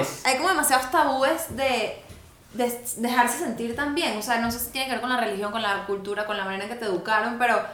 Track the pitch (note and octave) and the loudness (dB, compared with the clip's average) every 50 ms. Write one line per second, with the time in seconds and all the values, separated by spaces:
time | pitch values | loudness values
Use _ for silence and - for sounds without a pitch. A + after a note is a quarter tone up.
0 | C3+ - - - - B3+ C4+ B3+ D#4 F#4 F#4 D4+ D4 - C4 B3 B3+ - - E4 | 6 2 -2 -2 0 0 2 2 2 2 4 4 4 4 4 4 2 4 4 4
1 | D4+ C#4+ C4+ C4 C4 C#4+ E4 D#4+ - - - A#3 C4+ C4+ B3+ A3+ G#3+ - - - | 4 4 4 2 2 2 2 0 -2 -6 -4 -2 0 0 2 0 0 -2 -4 -8
2 | - - - - - - - - - - - A3 B3 A#3+ A#3+ - - - - - | -14 -18 -20 -20 -20 -20 -20 -20 -20 -10 -2 0 0 0 0 -2 -6 -8 -4 -2
3 | A3+ A#3+ B3 B3+ A#3+ A#3+ - - F4 C4+ A3+ A#3 A#3 A#3 A#3 - C#4+ D4 C#4+ E4+ | -2 2 4 4 4 4 2 0 -2 -4 -2 -4 -4 -4 -2 -2 -2 0 0 0
4 | E4+ B3+ G#3+ G#3+ G#3 B3 A#3+ A#3 A#3 A#3 A#3 - - - - C4+ C4 C4+ B3 A3 | 0 0 0 -2 -2 0 0 0 0 0 -2 -4 -6 -6 -4 -4 -4 -2 -2 -2
5 | A#3 B3+ B3+ A#3+ A3+ G#3 G3+ F#3+ G#3 G#3 G#3+ A3+ A3 G3+ G3 F#3+ F#3+ - G3+ F#3+ | -2 0 0 0 0 0 -2 -2 -4 -4 -2 -2 0 0 0 -2 -2 -2 -4 -4
6 | F#3+ G3+ G#3 G#3 G#3 G#3 G#3 G3+ F#3+ F#3+ F#3+ F#3+ G3+ G#3+ A#3+ A#3 A#3 G#3 F#3 F3 | -4 -4 -4 -4 -2 -2 -2 -2 -2 -4 -4 -4 -6 -6 -6 -4 -2 -2 -2 -2
7 | F#3 A3 A3 G#3+ G#3+ A#3 A#3+ A#3 B3 A#3+ A3+ - - - | 0 2 2 2 2 0 0 2 2 4 4 2 0 -2